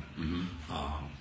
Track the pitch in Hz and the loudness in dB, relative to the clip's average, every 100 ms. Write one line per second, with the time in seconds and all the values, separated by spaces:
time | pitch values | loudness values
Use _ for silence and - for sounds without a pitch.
0 | - 76 80 87 90 - - 82 71 73 | -4 0 2 4 2 -2 -2 0 2 0
1 | 71 - | -2 -6